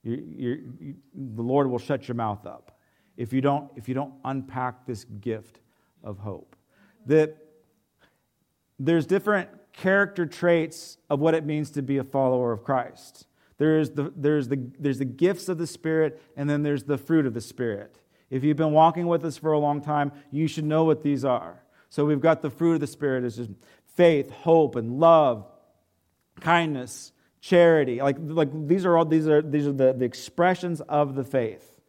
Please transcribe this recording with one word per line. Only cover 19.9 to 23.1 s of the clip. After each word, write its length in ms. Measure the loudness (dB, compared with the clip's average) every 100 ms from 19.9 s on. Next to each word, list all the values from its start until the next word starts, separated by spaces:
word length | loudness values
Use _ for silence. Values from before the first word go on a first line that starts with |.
| -2 -2 -6 _
you 160 | -4 -2
should 180 | -2
know 200 | -2 2
what 180 | 2 2
these 220 | 0 -2
are. 380 | 0 -2 -4 -18 _ _ _
So 120 | -2
we've 160 | 0 2
got 200 | 2 2
the 100 | -2
fruit 240 | -2 0
of 60 | 0
the 60 | -2
Spirit, 380 | -4 -4